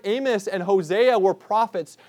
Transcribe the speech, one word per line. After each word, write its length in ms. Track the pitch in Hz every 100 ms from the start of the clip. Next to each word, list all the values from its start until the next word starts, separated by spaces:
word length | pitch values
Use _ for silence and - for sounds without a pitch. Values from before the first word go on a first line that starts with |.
| 202
Amos 420 | 233 269 220 196
and 160 | 190
Hosea 560 | 180 196 156 196 254 233
were 160 | 190 180
prophets 600 | - 214 226 185 160 -